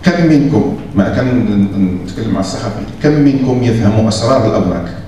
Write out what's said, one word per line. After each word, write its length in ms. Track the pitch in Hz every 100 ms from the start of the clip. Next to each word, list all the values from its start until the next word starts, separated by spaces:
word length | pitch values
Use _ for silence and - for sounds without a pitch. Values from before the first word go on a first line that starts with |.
كم 240 | 185 170 165
منكم، 500 | 147 139 - - - - 98
ما 140 | 95 95
كان 120 | 127
ن-، 520 | 123 101 101 98 101
ن-، 240 | 92 92 -
نتكلم 280 | - 110
مع 60 | 95
الصحفي، 440 | 98 - - 107 104 -
كم 80 | 151
منكم 520 | 151 139 131 127 123
يفهم 440 | 117 113 104 110 113
أسرار 400 | - 95 - 85
الأبناك؟ 360 | 85 90 90 - -